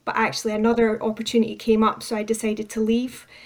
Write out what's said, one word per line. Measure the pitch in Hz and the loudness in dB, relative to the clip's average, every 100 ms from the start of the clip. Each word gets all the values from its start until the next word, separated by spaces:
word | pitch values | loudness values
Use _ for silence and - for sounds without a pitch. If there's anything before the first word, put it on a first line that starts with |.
| - | -6
but | - | -2
actually | 220 233 220 | -2 -2 -4
another | 214 226 233 226 214 | 2 2 4 2 2
opportunity | 226 214 220 233 220 208 | -2 -4 0 2 2 -2
came | 226 220 | 2 4
up, | 220 - | 4 0
so | - 220 | -6 -6
I | |
decided | 214 220 220 214 214 | -2 -2 -2 -4 -6
to | 220 | -2
leave. | 220 233 254 - - - | 0 0 -2 -8 -20 -20